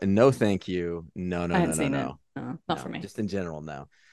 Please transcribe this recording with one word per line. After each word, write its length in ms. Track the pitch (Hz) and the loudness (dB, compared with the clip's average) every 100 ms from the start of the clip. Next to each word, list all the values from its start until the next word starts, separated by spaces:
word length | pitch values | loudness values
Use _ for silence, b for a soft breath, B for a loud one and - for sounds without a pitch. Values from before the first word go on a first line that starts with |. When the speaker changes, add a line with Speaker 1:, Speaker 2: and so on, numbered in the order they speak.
Speaker 1:
no, 280 | 98 101 131 | 4 6 6
thank 380 | 131 110 95 - | 6 4 2 -2
you. 380 | 90 87 85 82 | -4 -2 -4 -8
No, 320 | - 90 87 85 | -8 -4 -2 0
no, 80 | |
Speaker 2:
I 40 | 180 | 2
hadn't 160 | 165 156 | 2 0
Speaker 1:
no, 60 | |
no, 20 | |
Speaker 2:
seen 80 | 143 | 0
Speaker 1:
no. 260 | 135 131 135 _ - | -2 -4 -8 _ -12
Speaker 2:
it. 40 | |
No, 180 | 123 147 - | -10 -8 -6
not 80 | 160 | -6
Speaker 1:
No, 40 | |
Speaker 2:
for 60 | 123 | -6
me. 120 | 110 | -10
Speaker 1:
just 180 | 98 - | -10 -6
in 100 | 104 | -4
general, 320 | 98 87 78 | -4 -6 -8
no. 280 | 78 71 71 b b | -10 -12 -14 b b